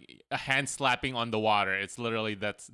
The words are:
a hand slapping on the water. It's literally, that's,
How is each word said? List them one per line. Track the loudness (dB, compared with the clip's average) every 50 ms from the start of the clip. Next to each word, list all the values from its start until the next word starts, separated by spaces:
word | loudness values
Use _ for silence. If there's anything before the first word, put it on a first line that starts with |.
| -20 -20 -20 -20 _ -6
a | -6
hand | -6 -2 0 0 0 0 -2
slapping | -4 0 2 2 2 2 0 -4 -2
on | -2 -2 0
the | 0 2
water. | 4 4 4 4 4 2
It's | 0 -2 -2 -6 -6
literally, | -6 -4 -2 -2 0 -2 -2 -4
that's, | -2 -4 -4 -4 -6 -14 -16